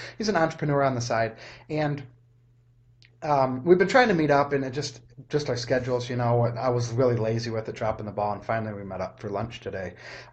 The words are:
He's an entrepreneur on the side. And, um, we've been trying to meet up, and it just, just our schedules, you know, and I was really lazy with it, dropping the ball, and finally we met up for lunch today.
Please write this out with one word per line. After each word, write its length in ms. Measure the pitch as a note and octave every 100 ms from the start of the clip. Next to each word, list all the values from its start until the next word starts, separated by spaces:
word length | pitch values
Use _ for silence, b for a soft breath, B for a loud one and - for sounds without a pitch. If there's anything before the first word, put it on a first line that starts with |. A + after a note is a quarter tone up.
| B -
He's 120 | G#3+
an 80 | F3
entrepreneur 480 | D#3+ - D3+ C#3+
on 100 | C3+
the 60 | B2
side. 360 | A#2+ A2+ A2 B B B -
And, 340 | D#3 D3+ D3 - _ _ _ _ _ _ _ _ _ - _
um, 420 | D#3 C#3 B2+ B2+
we've 120 | E3+ F#3
been 120 | F#3+
trying 200 | C4 A#3
to 60 |
meet 160 | E3+ D3
up, 220 | C#3+ C#3
and 120 | C#3
it 60 | C3
just, 300 | C3 D3 - - - -
just 220 | D3 D3+
our 60 | C#3
schedules, 520 | - B2+ B2+ B2 B2
you 80 | B2
know, 280 | A#2+ A#2+
and 140 | A#2 A#2
I 120 | B2+
was 200 | B2 A#2
really 240 | A#2 B2+ A2
lazy 340 | A2 A#2 A#2
with 180 | A2 A2
it, 60 |
dropping 320 | - A2 G#2+ G#2
the 60 |
ball, 200 | G2+ G#2
and 100 | G2
finally 300 | - A2+ A2
we 120 | G2+
met 160 | G2 F#2
up 180 | F#2 -
for 80 | G#2
lunch 320 | G2 A#2 -
today. 340 | - F#2+ F2+ B B B B